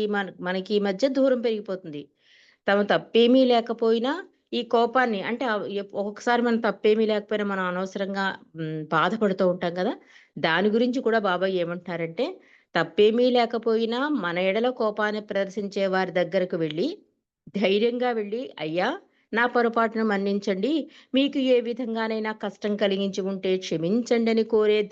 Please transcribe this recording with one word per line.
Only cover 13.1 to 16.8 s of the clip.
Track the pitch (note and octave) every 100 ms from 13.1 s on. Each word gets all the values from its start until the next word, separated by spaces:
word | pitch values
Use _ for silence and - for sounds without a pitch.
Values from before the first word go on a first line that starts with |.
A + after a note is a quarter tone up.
| A3+ B3+
లేకపోయినా | B3 A#3 A#3 A3+ A3+ A3 A#3+ D4 C4+
మన | F3 E3+
ఎడల | F#3+ G#3 B3
కోపాన్ని | B3+ G#3+ G#3+ G#3+ G#3+
ప్రదర్శించే | G#3 G3 F#3+ G#3+ G3+ G3 G3
వారి | F#3 F#3
దగ్గరకు | F3 E3+ F#3 F3+ F3
వెళ్ళి, | D#3+ D3+